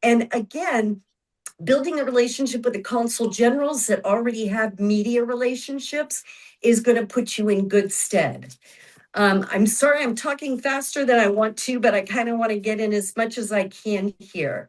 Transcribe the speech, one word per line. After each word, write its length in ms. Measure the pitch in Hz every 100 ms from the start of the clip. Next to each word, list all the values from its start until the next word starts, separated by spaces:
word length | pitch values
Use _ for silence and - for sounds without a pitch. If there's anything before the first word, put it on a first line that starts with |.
And 260 | 240 233 233
again, 680 | 254 226 285 359 262 214 208 _ _ _ _ - _
building 360 | 165 262 277 320
a 40 |
relationship 600 | 262 247 240 240 269 247
with 100 | 233
the 80 | 220
consul 480 | 196 240 233 - 226
generals 560 | 190 233 269 285 294 -
that 160 | 196
already 420 | - 208 233 226 214
have 320 | 208 220 196
media 440 | 202 208 208 240
relationships 1000 | 233 240 247 254 - 277 - 294 294 - - - - _
is 180 | - 226
gonna 260 | 233 233 220
put 320 | - 240 -
you 100 | 214
in 200 | 202 196
good 240 | 202 196
stead. 640 | - - 196 147 127 - - _ - - - _
Um, 320 | - 202 196 190
I'm 160 | 196 214
sorry, 360 | - 277 294
I'm 100 | 277 226
talking 420 | 302 277 294 254
faster 460 | 277 277 277 -
than 160 | 269 240
I 80 | 208
want 280 | 202 220 214
to, 220 | - 247
but 140 | 226
I 80 | 202
kinda 340 | 190 202 233 233
wanna 220 | 226 208
get 220 | 208 214
in 120 | 214
as 240 | 208 202 -
much 220 | 226 226
as 140 | 208
I 160 | 208 190
can 460 | - - 202 196 196
here. 500 | - 180 147 110